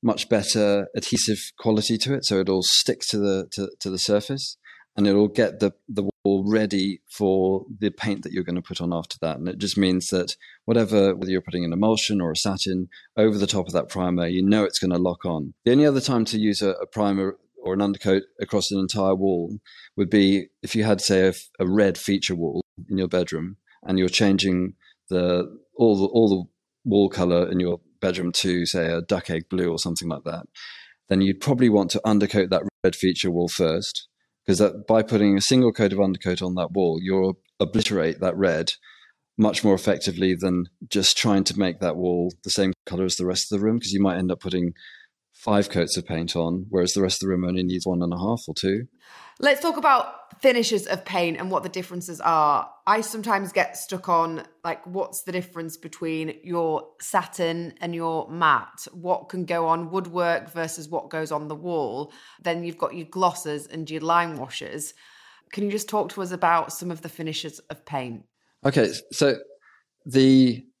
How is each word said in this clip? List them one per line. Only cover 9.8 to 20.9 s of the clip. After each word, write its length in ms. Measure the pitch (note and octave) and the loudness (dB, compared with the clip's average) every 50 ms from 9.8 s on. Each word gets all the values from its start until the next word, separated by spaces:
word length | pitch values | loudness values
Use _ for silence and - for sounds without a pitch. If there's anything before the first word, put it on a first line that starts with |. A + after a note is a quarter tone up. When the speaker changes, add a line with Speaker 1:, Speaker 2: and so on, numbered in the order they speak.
| G2 F#2 F#2 F#2 F2+ - | 2 2 2 0 -2 -2
Speaker 1:
that 260 | - F#2 F2+ F2 - _ - - - _ _ | -2 -2 -2 -2 -8 _ -14 -20 -20 _ _
whatever, 500 | - A#2 A#2 A2+ G2 G#2+ G#2+ G2 G2 F#2 | 0 2 2 2 4 4 4 4 4 4
whether 160 | F#2 F#2 F2+ | 0 -2 -2
you're 100 | F#2+ F#2 | -2 -2
putting 240 | F2+ - - F2+ F2 | -2 -2 -4 -4 -2
an 80 | E2+ E2 | -2 0
emulsion 480 | F2+ G#2 A2 A2 G#2 - - G#2+ G2+ | 2 2 2 2 2 0 0 0 0
or 120 | F2+ E2 D#2 | 0 0 -2
a 40 | |
satin 520 | - - G#2 F#2+ F#2 - G2 F#2+ F#2 F#2 F#2 _ - _ _ _ | -2 -2 -2 -2 -2 -4 -2 -2 -4 -4 -6 _ -20 _ _ _
over 220 | - G#2+ A2 G#2 G#2 | 2 4 4 4 2
the 80 | G2+ | 0
top 200 | G2 - G2+ F2+ | 0 0 -2 -2
of 60 | F2 E2+ | 0 -2
that 160 | - D2 - | -2 -2 -2
primer, 380 | - F#2+ F#2 F2+ F2 F2 F2 | -4 -2 -2 0 0 0 0
you 160 | E2+ F2+ F#2 F#2 | 0 0 2 4
know 220 | G2 G#2 A2 G#2 | 4 4 4 4
it's 140 | F#2+ - - | 2 0 0
gonna 200 | - F#2 F2+ F2 | 0 0 0 2
lock 260 | F2+ F2+ F2 - - | 0 0 -2 -2 -4
on. 300 | F#2+ E2+ D#2+ D2 C2+ - _ _ | -4 -4 -4 -6 -8 -12 _ _
The 80 | - A#2+ | 4 6
only 140 | C#3 D3+ | 6 6
other 140 | D3+ C#3 C3+ | 4 4 2
time 240 | A#2+ - C3+ A#2+ A2 | 0 0 0 0 0
to 120 | G#2+ - G#2+ | 0 0 0
use 220 | G#2+ G#2+ G2+ - G#2 | 0 0 0 2 0
a, 80 | G2 F#2 | 0 0
a 140 | - G2 | -2 -6
primer 520 | - _ G#2+ G#2+ G2+ G2 G2 F#2+ F#2+ F#2+ _ _ _ _ - - | -8 _ 0 0 2 2 0 0 -2 -4 _ _ _ _ -10 -6
or 120 | - F#2 | -4 0
an 80 | G2 G2+ | 0 0
undercoat 400 | G2+ G2+ F#2+ - G#2 F#2+ G2 G2 _ _ _ | 0 0 -2 2 2 2 2 2 _ _ _
across 300 | G#2 - - G#2 F#2+ - | -8 -2 -2 -2 -2 0
an 80 | G2+ G2 | -2 -2
entire 360 | F#2+ F#2 - G#2+ G2 F#2+ F#2+ | -2 -2 -2 0 2 2 2
wall 440 | F#2 F#2+ G2 F#2 F2 E2+ E2+ G#2+ G#2+ _ _ - - - - _ | 2 2 0 0 0 -2 -4 -8 -12 _ _ -20 -20 -20 -16 _
would 120 | - G2+ E2+ | -4 -2 2
be 380 | F#2 G#2 G2 F#2+ G2 G2 F#2 - _ _ - | 4 4 6 6 4 2 0 -4 _ _ -12
if 140 | - - | -4 -2
you 80 | A2+ G#2+ | 0 2
had, 160 | A2 | 2